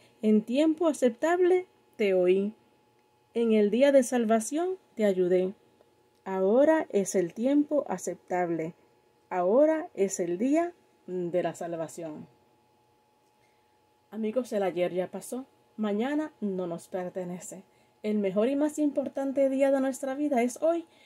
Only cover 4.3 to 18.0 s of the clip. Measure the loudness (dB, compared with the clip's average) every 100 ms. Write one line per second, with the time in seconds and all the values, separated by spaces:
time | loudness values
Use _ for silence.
4.3 | 0 0 -4 -4 -6 _ -2 0 2 2
5.3 | 2 0 -6 _ _ _ _ _ _ -8
6.3 | -2 2 4 4 2 0 -2 0 -2 -2
7.3 | -2 2 2 2 -2 -2 -6 -6 -10 _
8.3 | -4 -2 -4 -6 -10 _ _ _ _ _
9.3 | -2 2 4 4 2 -6 -4 -2 -2 -4
10.3 | -2 0 0 -2 -8 _ _ -10 -6 -2
11.3 | -2 -2 -6 -10 -8 -8 -10 -14 -14 -18
12.3 | _ _ _ _ _ _ _ _ _ _
13.3 | _ _ _ _ _ _ _ _ -6 -4
14.3 | -2 -2 -2 -2 0 -2 -2 -4 -8 -10
15.3 | -12 -12 _ _ -6 -4 -2 -2 -2 -6
16.3 | -6 -6 -4 -6 -8 -8 -8 -8 -8 -8
17.3 | -10 -14 -18 -20 _ _ _